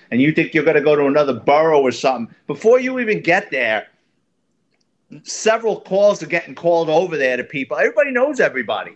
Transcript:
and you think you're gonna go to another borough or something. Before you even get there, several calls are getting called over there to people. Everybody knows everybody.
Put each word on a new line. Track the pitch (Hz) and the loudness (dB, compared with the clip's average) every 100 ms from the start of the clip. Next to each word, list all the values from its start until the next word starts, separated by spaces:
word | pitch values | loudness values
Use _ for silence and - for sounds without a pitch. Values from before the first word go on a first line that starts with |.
| _ | _
and | 120 | 0
you | 139 | 2
think | 156 151 | 2 0
you're | 160 147 | 0 2
gonna | 147 | 2
go | 143 147 | 2 2
to | 139 | 2
another | 147 143 | 2 0
borough | 120 135 151 160 151 | 0 2 2 4 4
or | 131 | 2
something. | 123 139 123 113 - - | 0 -2 -2 -6 -12 -12
Before | 147 220 254 | -2 4 4
you | 254 254 | 2 -4
even | 220 190 | -2 -2
get | 151 185 202 | 0 0 0
there, | 135 117 107 - _ _ _ _ _ _ _ _ _ _ _ _ 151 | -4 -2 -2 -6 _ _ _ _ _ _ _ _ _ _ _ _ -20
several | - - 214 226 226 180 | -14 -4 0 0 -2 -6
calls | - 190 208 180 | -4 2 2 2
are | 156 | -4
getting | 170 - | -6 -6
called | 131 170 170 160 | -4 0 0 2
over | 156 185 151 | 0 0 -2
there | 131 123 | -2 -2
to | |
people. | 123 143 131 151 | -6 -8 -6 -2
Everybody | 208 311 285 | 0 0 -2
knows | 247 277 262 | 0 -2 0
everybody. | 220 127 110 104 87 | -2 -2 -6 -6 -8